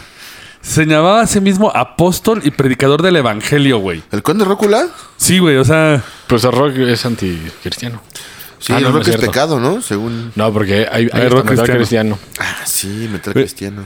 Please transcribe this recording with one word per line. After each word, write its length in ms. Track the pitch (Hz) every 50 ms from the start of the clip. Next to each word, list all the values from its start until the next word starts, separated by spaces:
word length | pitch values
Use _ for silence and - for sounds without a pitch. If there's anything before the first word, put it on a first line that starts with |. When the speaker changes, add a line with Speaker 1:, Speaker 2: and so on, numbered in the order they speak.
| - - - - - - - - - - - _
Speaker 1:
Se 240 | - - - 156 160
llamaba 360 | 156 156 151 160 180 202 226
a 60 | 233 -
sí 120 | - 214
mismo 320 | 196 196 196 190 214 208 -
apóstol 680 | - 180 - - - 165 180 180 - - - 226 214 -
y 80 | 147
predicador 500 | - - 135 135 127 - - 135 143 151
del 140 | 165 190 180
evangelio, 640 | 165 131 117 104 107 - - 147 147 139 135 131 110
güey. 240 | 95 95 87 80 - _
Speaker 2:
¿El 100 | - 104
Conde 220 | - - 160 214 214
Rócula? 440 | 190 196 196 214 208 202 233 330 359 - - - - -
Speaker 1:
Sí, 240 | - - - 180 185
güey, 160 | 180 160 143 131
o 60 | 127
sea 400 | 120 156 160 160 156 151 135 107 - - - - -
Speaker 3:
Pues 160 | 123 117 107
el 80 | 127
rock 240 | 120 123 139 147 131 131
es 280 | 131 123 123 110 -
anticristiano. 960 | 127 117 - 104 92 87 82 80 82 - - - 90 82 - - 123 117 107 - - - - - - - - - - - -
Speaker 2:
Sí, 120 | - -
Speaker 3:
Ah, 60 | 131 123
Speaker 2:
el 60 | 135
Speaker 3:
no, 60 | 131
no 40 | 135
Speaker 2:
rock 60 | 156
Speaker 3:
es 60 | - -
Speaker 2:
es 60 | 117
Speaker 3:
cierto. 140 | 113 120 113
Speaker 2:
pecado, 280 | - 127 143 160 156 127
¿no? 220 | 117 135 185 240
Según 500 | 247 - 107 101 110 117 117 117 117 117 110
Speaker 3:
No, 180 | 104 107 113 104
porque 340 | 107 107 95 101 101 110 -
hay, 140 | - 110 117
hay 60 | 117
Speaker 1:
Hay 100 | - - 120
Speaker 3:
hasta 60 | 123 123
Speaker 1:
rock 140 | 131 135 107
Speaker 3:
metal 160 | 131 120 117 123 123
Speaker 1:
cristiano. 420 | 123 117 104 117 110 110 110 104 98
Speaker 3:
cristiano. 20 | - - - -
Speaker 2:
Ah, 260 | - - - - -
sí, 440 | - - - - 95 101 107 113 113
metal 220 | 104 90 - 104 101
Speaker 1:
Güey, 100 | 123 135
Speaker 2:
cristiano. 400 | 92 - - 98 101 101 104 98